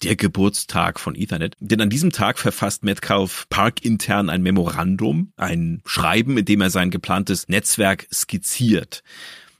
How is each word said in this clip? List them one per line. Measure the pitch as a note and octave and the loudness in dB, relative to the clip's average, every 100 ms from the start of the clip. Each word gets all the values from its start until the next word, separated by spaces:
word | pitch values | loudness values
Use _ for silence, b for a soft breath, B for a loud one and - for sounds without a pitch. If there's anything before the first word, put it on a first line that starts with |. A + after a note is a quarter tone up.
der | - G#2+ | -2 0
Geburtstag | G#2 G2 G2 G2+ - F2 F2 E2+ | 0 2 2 2 -4 0 0 -2
von | - | -8
Ethernet. | D2 G#2 E2+ E2+ - | -6 -4 -4 -4 -6
Denn | G#2 A2 | 0 2
an | G#2 | 2
diesem | A#2+ F3 | 2 0
Tag | - G2+ - | 2 0 0
verfasst | A2+ - G2+ - | -2 -2 -4 -2
Metcalf | G#2 G2 - G2 F#2 - - | -2 -2 0 2 0 -4 -4
parkintern | F#2+ G#2+ - A#2 A2 - G#2 G2 | 0 0 0 0 0 0 0 2
ein | F2 | 2
Memorandum, | F#2 F#2+ E2+ - F2+ F#2+ G#2+ - F#3+ - | 2 2 2 0 0 0 0 0 -2 -4
ein | E2+ E2+ E2 E2 - | -4 -2 -2 -4 -4
Schreiben, | - E2 G2 A#2+ C3 | -2 2 2 2 0
in | G2 | 2
dem | G#2 | 4
er | F#2 | 4
sein | F#2 F2+ | 2 0
geplantes | F2+ - F#2+ G2+ F#2 - | -2 -2 -2 0 -2 0
Netzwerk | F#2+ - - G2 F#2+ - | -2 0 2 2 0 -4
skizziert. | - - G#2 - - A#2+ F#2+ - - B B B B B B | -6 -4 -4 -4 0 2 2 0 -12 B B B B B B